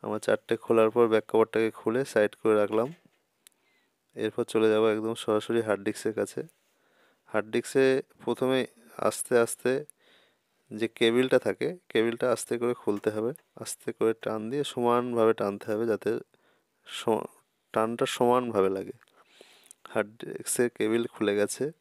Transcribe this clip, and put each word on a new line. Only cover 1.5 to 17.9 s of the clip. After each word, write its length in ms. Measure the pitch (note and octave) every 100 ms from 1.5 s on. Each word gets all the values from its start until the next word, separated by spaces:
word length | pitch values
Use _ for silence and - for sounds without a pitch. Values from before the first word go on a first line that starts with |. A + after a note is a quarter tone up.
| A2 A2+
খুলে 340 | - - A#2
সাইড 300 | C#3 - G#2
করে 200 | - A2+
রাখলাম। 380 | G#2+ G#2 G#2+ B2+ E3+ _ _ _ _ _ _ _ _ _ _ _
এরপর 300 | - A2 -
চলে 260 | A#2+ A2+ A2
যাব 140 | G#2+
একদম 300 | A2 G#2+ A2
সরাসরি 460 | A2+ - G#2+ - A#2
হার্ড 220 | A2 G2+
ডিস্কের 300 | G2+ G#2 -
কাছে। 300 | G#2 G2+ - E3 _ _ _ _ _ _ _
হার্ড 240 | _ A2 G#2+
ডিস্কে 540 | A#2+ - C3+ C3+ C3 - _
প্রথমে 420 | - A#2+ C3 C3 B2 _ _ -
আস্তে 420 | - - - A#2+
আস্তে 460 | A#2 - B2 C3+ D3+ _ _ _ _ _ _ _ _
যে 180 | A2 A2
কেবলটা 500 | - A#2 A#2+ C3 B2+
থাকে, 380 | A2+ F#2 C#3+ F3+ _
কেবলটা 440 | A#2 A2+ A#2 B2
আস্তে 260 | A#2 - A#2+
করে 160 | A#2+
খুলতে 360 | A#2+ - G#2 A2
হবে। 220 | G#2+ A2+ D#3+ _ -
আস্তে 360 | A#2 - -
করে 220 | - A2
টান 360 | A2+ - A2 A2
দিয়ে 140 | C#3
সমানভাবে 680 | C#3 - A#2+ A#2+ B2 A#2 A2
টানতে 380 | A2 G2+ G2+ -
হবে, 140 | G#2+ A2+
যাতে 320 | G#2 - A#2 - _ _ _ _ _ -
স-, 400 | - - A2 - _ _ _ _
টানটা 340 | - A2+